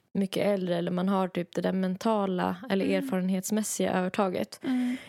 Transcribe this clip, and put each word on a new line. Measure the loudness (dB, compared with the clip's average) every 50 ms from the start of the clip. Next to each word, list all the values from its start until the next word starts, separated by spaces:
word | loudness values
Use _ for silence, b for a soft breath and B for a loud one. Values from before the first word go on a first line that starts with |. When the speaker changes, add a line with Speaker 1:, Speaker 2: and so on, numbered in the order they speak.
| _ _ -4
Speaker 1:
mycket | -2 -2 0 0 0 2
äldre | 2 2 0 0 0 0 0
eller | 0 -2
man | 0 0 0 2
har | 2 2 0 0
typ | -2 -4 -4 -4 -4
det | -2
där | 0 0 2
mentala | 2 0 0 -2 0 0 0 2 2 2 0 0 0 0 0 0 -2 -2 -2
eller | 0 0 2
Speaker 2:
Mm. | 2 2 0 0
Speaker 1:
erfarenhetsmässiga | 0 0 0 2 2 0 0 0 0 -2 -2 -2 -2 -2 0 0 2 2
övertaget. | 2 0 0 0 0 0 0 2 -2 -4 -4 -6 -8 -4
Speaker 2:
Mm. | -2 0 0 2 0 -2 -4 -6